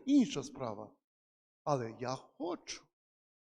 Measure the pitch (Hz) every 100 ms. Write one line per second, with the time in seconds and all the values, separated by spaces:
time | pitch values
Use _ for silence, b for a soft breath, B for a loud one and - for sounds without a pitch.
0 | 262 285 226 - - - 123 104 104 _
1 | _ _ _ _ _ _ 156 139 113 110
2 | 123 131 - - 339 - - - - _
3 | _ _ _ _